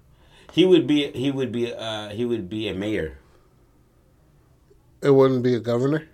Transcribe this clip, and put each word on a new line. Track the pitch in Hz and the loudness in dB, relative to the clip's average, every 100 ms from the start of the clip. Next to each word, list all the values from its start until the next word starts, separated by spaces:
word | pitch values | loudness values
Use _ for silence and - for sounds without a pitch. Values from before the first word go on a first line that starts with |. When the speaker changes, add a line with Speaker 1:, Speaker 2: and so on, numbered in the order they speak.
| _ _ _ - - | _ _ _ -20 -4
Speaker 1:
He | - 185 | 0 4
would | 175 135 | 4 4
be, | 147 139 | 0 -2
he | 120 135 | -4 -4
would | 135 127 | -2 -4
be, | 113 117 | -4 -6
uh, | 117 110 107 104 | -6 -8 -8 -8
he | 104 120 | -6 -4
would | 113 92 | -4 -4
be | 107 107 | -6 -6
a | |
mayor. | 90 104 101 78 - _ _ _ _ _ _ _ _ _ _ _ _ _ _ _ _ _ _ | -4 -4 -4 -6 -10 _ _ _ _ _ _ _ _ _ _ _ _ _ _ _ _ _ _
Speaker 2:
It | 143 | 4
wouldn't | 135 135 131 | 6 6 4
be | 123 117 | 0 0
a | |
governor? | 110 120 135 151 151 | 0 -2 0 -2 -6